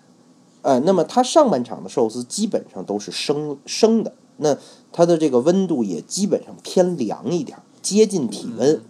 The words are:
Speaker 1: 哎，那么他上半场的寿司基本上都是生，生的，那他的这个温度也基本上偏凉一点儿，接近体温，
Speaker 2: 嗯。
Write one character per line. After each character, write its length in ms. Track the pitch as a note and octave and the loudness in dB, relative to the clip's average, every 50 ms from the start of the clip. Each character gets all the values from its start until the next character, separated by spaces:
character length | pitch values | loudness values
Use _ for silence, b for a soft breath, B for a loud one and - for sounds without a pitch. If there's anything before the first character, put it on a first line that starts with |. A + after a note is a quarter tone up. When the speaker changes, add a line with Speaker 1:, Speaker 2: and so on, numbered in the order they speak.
| _ _ _ _ _ _ _ _ _ _ _ _ - | _ _ _ _ _ _ _ _ _ _ _ _ -2
Speaker 1:
哎， 160 | B2+ C3+ B2 C#3 | 0 2 2 2
那 80 | F3+ G3 | 2 2
么 100 | F3 D#3+ | 2 0
他 180 | - - B3 B3+ | 0 0 0 0
上 280 | B3 - E4 D4+ A#3+ | 4 4 4 4 4
半 140 | D#3+ B2+ A#2+ | 2 0 -2
场 180 | - G#2 - E3+ | -4 -10 -12 -14
的 60 | - | -8
寿 180 | - D3 A#2+ | -2 0 0
司 160 | A2 - B2 B2 | 0 -2 -6 -10
基 240 | B2 - G3 G#3+ | -8 -6 -4 -2
本 160 | A3 - G#2+ - - - | -2 -2 -4 -6 -8 -12
上 100 | G2 F2+ | -12 -8
都 140 | - G2+ G#2 | -6 -6 -6
是 120 | G#2 - | -6 -8
生， 460 | - - - - C#3+ D3 D3+ D3 C#3+ C#3 _ | -8 -6 -4 -4 -4 -4 -4 -6 -10 -12 _
生 400 | - - - - G#3+ A3+ A3+ F#3+ | -10 -2 0 2 2 2 2 0
的， 80 | - - _ _ _ _ | -4 -8 _ _ _ _
那 220 | - C#3 D3+ E3 E3+ B B B B B _ - | -2 0 0 0 -2 B B B B B _ 0
他 140 | - F3 | 2 4
的 100 | E3+ F3 | 4 4
这 140 | D#3 D#3+ D3+ | 4 2 2
个 100 | B2 A#2+ | 2 2
温 260 | B2 E3 F3+ G3 F#3+ | 4 4 2 2 2
度 160 | E3+ E3 B2+ A2+ | 0 0 -2 -2
也 200 | G2 E2+ D#2 - | -2 -4 -6 -8
基 240 | - - F3+ G3+ | -8 -6 -4 -2
本 180 | F#3 C#3+ - - | 0 -2 -2 -4
上 100 | - G2 - - | -8 -18 -18 -16
偏 360 | - - G3 F3+ F3+ F3+ D3 | -4 0 0 0 0 0 -4
凉 340 | A#2+ G2+ E2 C#2 E2 A#2+ E3+ | -4 -6 -6 -6 -6 -4 -4
一 100 | F3 C3 | -4 -4
点 140 | - - | -6 -10
儿， 60 | - - _ _ _ | -16 -20 _ _ _
接 240 | - - F#3 G#3+ A3 | -8 0 2 4 4
近 220 | G#3 G3 F3 C3 G#2 | 4 2 0 -2 -4
体 180 | - - - B2 A#2 G#2+ | -4 -8 -10 -10 -4 0
温， 100 | A#2+ C#3+ D#3 | 2 2 2
Speaker 2:
嗯。 60 | - - | 2 -2